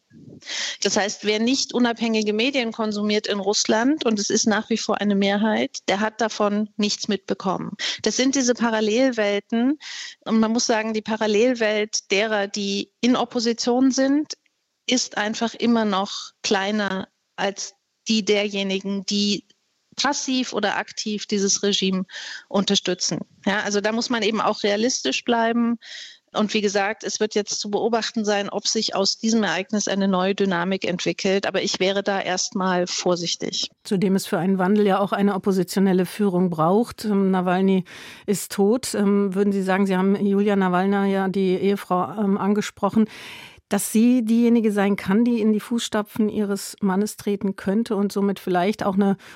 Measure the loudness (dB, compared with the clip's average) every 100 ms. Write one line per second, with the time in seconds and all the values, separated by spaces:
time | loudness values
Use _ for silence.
0 | _ -20 -20 -20 -12 -8 -8 -4 -2 0
1 | -2 -4 -2 0 2 0 -2 0 0 0
2 | 0 0 0 0 0 0 -4 -4 -4 -2
3 | 0 0 0 -2 0 0 2 2 4 2
4 | 0 0 0 2 2 0 0 -4 -2 -2
5 | 0 2 2 2 2 0 -2 -6 -4 -2
6 | -2 -2 -4 0 0 0 -4 -2 -2 -2
7 | -4 -4 -4 -4 -2 -4 -6 -8 -8 -4
8 | -2 0 0 2 0 0 0 0 2 2
9 | 2 2 0 -2 -2 0 0 -2 -6 -14
10 | -14 -14 -2 2 2 2 0 0 0 -4
11 | -4 -2 2 4 4 2 0 0 -2 -6
12 | -2 0 2 0 -2 -4 -2 -4 -6 _
13 | 0 2 0 -2 -2 -2 0 2 2 2
14 | 2 2 -2 -10 _ _ _ _ -4 -2
15 | -2 -4 -4 -2 -4 -2 0 2 2 -2
16 | -4 -8 -14 _ -2 0 0 -2 -2 -4
17 | -8 _ _ -6 -4 -4 -12 -16 _ _
18 | -2 0 2 0 0 -2 -2 -4 -4 -6
19 | -4 -2 0 -2 -6 _ _ _ _ -4
20 | -2 -2 -2 -2 -2 -2 -2 -4 -6 -8
21 | -6 -6 -2 -2 0 0 0 0 0 0
22 | -4 -10 -14 -16 -4 -2 2 0 0 -4
23 | -4 -4 -8 _ -2 -2 -2 -2 0 -2
24 | -2 0 0 0 0 0 0 0 0 -2
25 | -2 -4 0 0 2 2 0 -2 -8 -18
26 | -18 -20 _ -2 0 0 0 0 -2 -4
27 | -8 -4 -2 -2 -4 -6 -4 -2 0 0
28 | -2 -4 0 0 -2 -4 -2 -2 -2 -2
29 | -2 0 0 2 2 -2 -2 -2 -2 0
30 | 2 2 2 2 0 0 0 0 0 0
31 | -2 0 2 2 2 0 -2 0 2 2
32 | 0 -2 -2 -2 -4 -2 0 2 0 -2
33 | 0 0 -2 -4 -4 -4 -8 -10 -4 0
34 | 2 2 0 -2 0 2 2 4 4 2
35 | 0 2 2 2 0 0 0 2 4 4
36 | 0 0 0 2 0 2 2 2 0 -4
37 | -2 0 2 2 2 2 4 2 0 -12
38 | -18 -14 -4 -4 -2 0 2 2 0 0
39 | 2 2 2 0 0 0 0 2 2 2
40 | 2 2 2 2 2 2 2 2 2 2
41 | 2 2 0 0 2 2 2 0 0 -2
42 | -2 -2 0 0 2 0 -2 -2 0 2
43 | 0 -2 -18 -18 -20 -20 _ -4 0 2
44 | 4 4 2 4 4 4 4 2 2 0
45 | 2 2 2 2 2 2 0 -4 -2 -4
46 | -4 0 0 0 -2 -2 -6 -4 0 0
47 | -2 -4 -4 -2 -4 -4 -2 0 0 0
48 | 0 0 -2 -2 0 0 2 0 -2 2
49 | 2 0 -4